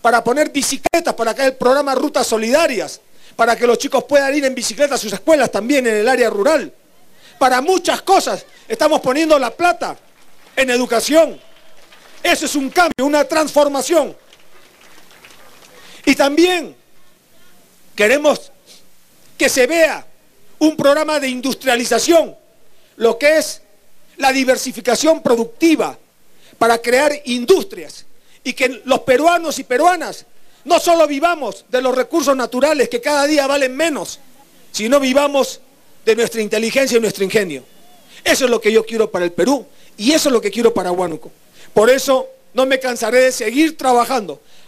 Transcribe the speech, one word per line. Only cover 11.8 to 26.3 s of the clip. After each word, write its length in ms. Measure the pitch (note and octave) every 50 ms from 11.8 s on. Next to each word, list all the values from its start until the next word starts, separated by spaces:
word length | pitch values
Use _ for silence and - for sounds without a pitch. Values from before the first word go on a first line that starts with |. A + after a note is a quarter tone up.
| - - - - - - - -
Eso 240 | - F4 E4 - E4
es 100 | B3 -
un 140 | D4 C4+ B3+
cambio, 340 | - F4 F4 D#4+ A#3+ - B3+
una 200 | C#4+ D4 D4 C#4
transformación. 920 | C#4 D#4+ D#4+ D#4 C#4 - D4 D4 D4 C#4+ C4+ - - E4+ D#4+ C4+ G3 D3 - _ _ - _ - - - - - - _ _ _ - - - - - - - - - - - - - - - - - - - - - - - -
Y 80 | D4 C4
también 640 | - C#4+ C#4+ C#4+ D#4+ E4+ F4+ F4+ F4 C#4 F3 - - _ _ - - - - - _ _ _ _ - - - - - _ _ _ _ - - -
queremos 560 | - G#3 G#3+ B3+ D4 D4+ D4 - - - - - _ _ - - - - - - - _ _ _ _ _ - -
que 140 | - D4 B3+
se 160 | - C4+ B3
vea 400 | B3+ E4 E4+ D#4+ D4 A3 D3+ - - - _ _ _ _ _ - - - -
un 180 | D4+ D#4 D#4 D#4
programa 420 | C#4+ C#4 C#4+ D#4 D#4 D4+ D4+ C#4+
de 80 | C#4 C4
industrialización, 1120 | B3+ B3+ A#3 C4+ - - - C4 A#3+ A#3+ B3 - B3 - - D4 E4+ E4 C#4+ G#3 - - _ _ _ _ - - - - - _ _ -
lo 200 | G#3+ A#3 A#3 A#3
que 200 | D4 D4 D#4 D#4
es 260 | - - - - - _ _ _ _ - - - - - _ -
la 140 | C4+ C4+
diversificación 920 | C4 C4+ C4 B3 B3+ - - C4 - - F#3+ A#3+ A#3 - - D#4 D#4+ D#4 -
productiva, 760 | C#4 B3 A#3 A3+ A#3 - - D#4+ E4 D#4 A#3 F3+ D3 B2+ - _ _ _ _ _ -